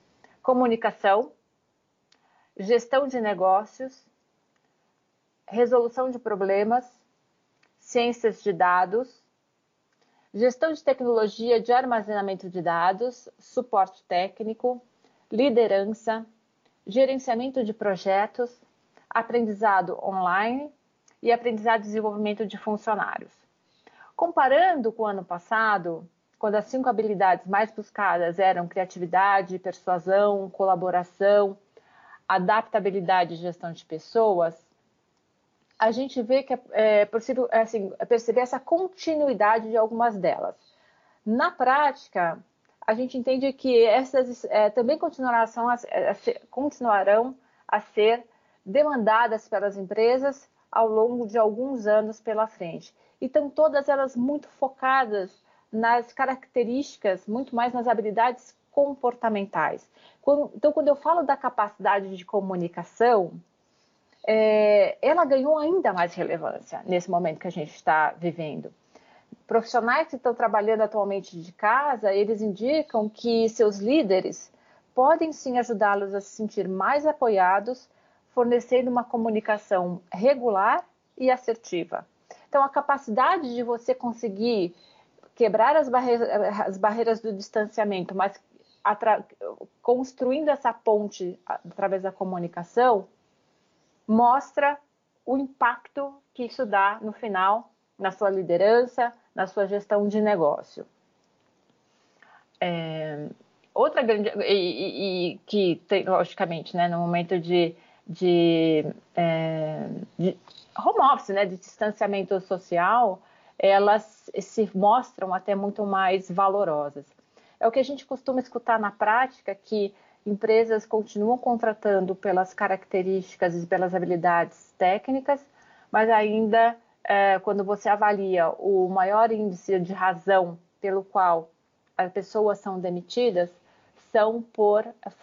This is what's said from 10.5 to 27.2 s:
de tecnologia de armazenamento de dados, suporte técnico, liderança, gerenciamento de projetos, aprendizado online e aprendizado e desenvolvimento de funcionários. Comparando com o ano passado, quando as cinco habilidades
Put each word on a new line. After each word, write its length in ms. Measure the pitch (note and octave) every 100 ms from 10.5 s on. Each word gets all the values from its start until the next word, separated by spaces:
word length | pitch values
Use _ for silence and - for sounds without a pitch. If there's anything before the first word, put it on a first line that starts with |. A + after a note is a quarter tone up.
| B3 D#4+
de 100 | D4+
tecnologia 800 | - C4 B3 A3+ G#3+ G#3 A3+ A#3
de 100 | A3+
armazenamento 800 | B3 C4 A3+ G3+ G#3 G3 F#3+ F#3+
de 100 | F3+
dados, 680 | E3+ E3+ F3+ F#3+ B3 B3 - -
suporte 640 | _ B3 B3+ G#3 F#3+ -
técnico, 800 | _ F3+ F#3+ - A3 A3 B3 B3 - _ _ _ _
liderança, 960 | G#3+ C#4 A3+ G#3+ G3 G3+ A3 - A3 A3 _ _ _ _ _ -
gerenciamento 800 | A3 C4 C4+ C4 A#3 C4 C4
de 80 | B3
projetos, 840 | A3 G#3 F#3 G3 G3 G#3+ - A#3+ - _ _ _ _ _
aprendizado 880 | A3+ A3+ A#3+ A3 G3+ A3 F#3+ F3+ -
online 680 | - F#3+ F3+ F#3+ A3 C4 D4 - _ _ _ _
e 100 | A#3
aprendizado 480 | A#3 A#3+ A3 A3 A3+
e 40 |
desenvolvimento 600 | G#3 G#3+ G#3+ G#3 G#3 G#3
de 140 | G#3 G3+
funcionários. 720 | - G#3 - G3+ G2 - - _ _ _ _ _ _ _ -
Comparando 800 | - E4+ E4 C4 C#4+ F#4 D#4+ A3+
com 120 | A3
o 20 | G#3+
ano 180 | G3
passado, 840 | F3+ F3 - A3 A3 G3+ E3+ E3 F3 _ _ _
quando 200 | G#3+ G#3
as 100 | G#3
cinco 240 | C4 B3+
habilidades 560 | G#3+ A3 F#3+